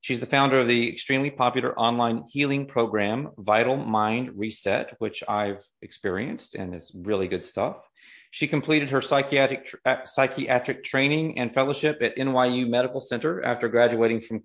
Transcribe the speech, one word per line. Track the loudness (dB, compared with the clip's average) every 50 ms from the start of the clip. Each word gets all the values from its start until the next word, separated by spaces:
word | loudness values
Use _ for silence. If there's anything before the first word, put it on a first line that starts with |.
She's | -2 -4 -4 -4
the | -2
founder | 2 4 4 6 6 6 4
of | 6
the | 6 4 4 2 0
extremely | -2 -8 -4 -2 0 0 0 -2
popular | 0 2 0 2 2 0 -2 -2 0 2
online | 2 2 2 2 0 0 0 -2 -6
healing | -8 -4 -2 0 0 0 -2 -4
program, | -2 0 0 0 2 2 0 0 0 -2 -4 -6 -8 -12
Vital | -8 0 2 4 4 4 2 0
Mind | -2 -2 -2 0 0 2 2 0 -2 -4 -6 -6
Reset, | -8 -8 -8 -8 -4 -2 0 0 0 -2 -6 -8 _
which | -6 -6 -6 -8 -6 -4
I've | -2 -2 -2 -4 -6 -8 _ _ _ _
experienced | -20 -20 -20 -8 -6 -4 -4 -2 -4 -6 -8 -10 -14 -14 -12
and | -10 -10 -10 -10
is | -12 -16 -18 -18
really | -14 -4 -2 -2 -2 0 -2
good | -4 -6 -6
stuff. | -8 -4 -2 -2 -2 -4 -8 -20 _ _ _ -20 -20 -20 -20 -20 _
She | -6 -6 -4
completed | -2 -2 -2 0 2 2 2 2 2
her | 0 0
psychiatric | 2 2 2 2 2 2 2 4 4 2 2 -4 -8
tr-, | -14 -18 -4 _
uh, | 0 0 0 -4
psychiatric | -6 0 0 0 0 0 -6 -2 0 0 0 0 -2 -8 -8 -8
training | -4 0 0 2 2 2 0 -2 -2 -4
and | -4 -4 -2 0
fellowship | 0 0 2 0 0 0 0 0 2
at | -2 -2 0
N | 0 -2 0 2
Y | 4 2
U | 2 2 0 0
Medical | 0 2 2 0 0 -2 -8
Center | -6 -6 -6 -4 -2 -2 -4 -2 -2
after | -2 -2 0 -2 2
graduating | 4 4 4 6 6 4 2 2 2 0
from | -4 -6 -10 -10